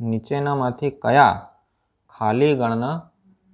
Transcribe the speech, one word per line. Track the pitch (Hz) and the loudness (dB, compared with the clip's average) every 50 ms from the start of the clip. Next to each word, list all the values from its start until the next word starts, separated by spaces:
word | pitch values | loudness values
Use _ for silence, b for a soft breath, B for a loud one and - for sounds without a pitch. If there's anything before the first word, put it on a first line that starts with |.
નીચેનામાંથી | 120 113 113 110 113 - 147 143 143 143 143 139 131 123 120 - 151 143 | -6 -4 -4 -4 -4 -4 -4 -4 -2 -2 -2 -2 -2 -4 -4 -4 -6 -6
કયા | 135 - - 110 120 143 139 107 92 95 - - _ _ _ _ _ _ _ _ _ _ _ _ - | -6 -4 -2 2 4 6 6 6 4 0 -6 -14 _ _ _ _ _ _ _ _ _ _ _ _ -10
ખાલી | - 117 107 110 120 143 151 147 | -4 -2 0 0 2 2 2 2
ગણના | 131 123 113 113 113 120 131 156 170 - - _ _ _ _ _ _ _ _ | 0 0 -2 -2 -2 -4 -4 -6 -8 -10 -14 _ _ _ _ _ _ _ _